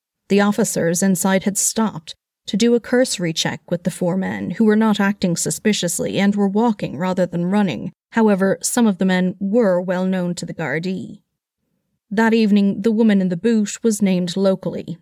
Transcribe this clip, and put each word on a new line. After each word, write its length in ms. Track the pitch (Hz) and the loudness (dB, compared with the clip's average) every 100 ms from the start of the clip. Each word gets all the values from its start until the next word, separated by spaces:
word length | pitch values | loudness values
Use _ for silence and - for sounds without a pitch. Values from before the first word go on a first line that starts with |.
| _ _ - | _ _ 0
The 120 | 202 | 2
officers 640 | 202 208 208 - 165 175 | 2 2 -2 0 -2 0
inside 400 | 196 180 196 190 | 0 2 2 0
had 120 | 202 190 | 0 -2
stopped 600 | - - 220 156 - - _ _ - | -2 -2 -4 -4 -16 -20 _ _ -6
to 100 | 196 | 0
do 180 | 233 | 2
a 60 | 240 | 2
cursory 540 | - 247 254 - 175 | 2 0 0 -2 -4
check 260 | 165 160 156 - | -4 -4 -6 -6
with 120 | 175 | -4
the 80 | 180 | -4
four 260 | - 151 190 | -2 -2 -2
men, 360 | 185 196 190 | -4 -6 -6
who 120 | 175 | 0
were 100 | 214 | 2
not 240 | 214 220 208 | 4 2 2
acting 380 | 196 202 180 170 | 0 0 -2 -2
suspiciously 840 | 147 - 220 196 175 - - 104 | -4 -2 -2 -2 -2 -4 -4 0
and 160 | 202 | 0
were 140 | 202 196 | 2 0
walking 480 | 202 240 214 165 127 | 0 0 -2 -6 -6
rather 300 | 185 185 175 | -4 -2 -2
than 180 | 170 | -2
running. 480 | 175 208 196 120 196 - _ | 0 0 0 -2 -8 -14 _
However, 440 | 233 220 190 190 - | 0 2 2 0 0
some 240 | - 247 220 | -2 0 2
of 100 | 180 | 2
the 80 | |
men 300 | 190 185 185 170 | 2 2 0 -2
were 440 | 196 233 208 180 | -2 2 2 2
well 240 | 185 180 185 | 0 -2 0
known 280 | 190 175 175 | -2 -2 -6
to 100 | 175 | -8
the 80 | |
Gardaí. 680 | 165 151 151 180 185 - - _ _ _ _ _ _ _ _ - | -8 -4 -4 -4 -8 -10 -18 _ _ _ _ _ _ _ _ -6
That 220 | 208 226 | 0 2
evening, 480 | 226 214 202 196 196 | 4 4 4 2 0
the 100 | 226 | 0
woman 300 | 220 220 196 | 2 4 4
in 80 | 185 | 2
the 80 | 175 | 0
boot 460 | 240 226 208 - | 0 0 0 -2
was 180 | 233 208 | -2 0
named 340 | 196 180 180 | 0 0 -2
locally, 640 | 190 196 190 170 170 - 165 | 0 0 0 -4 -8 -10 -12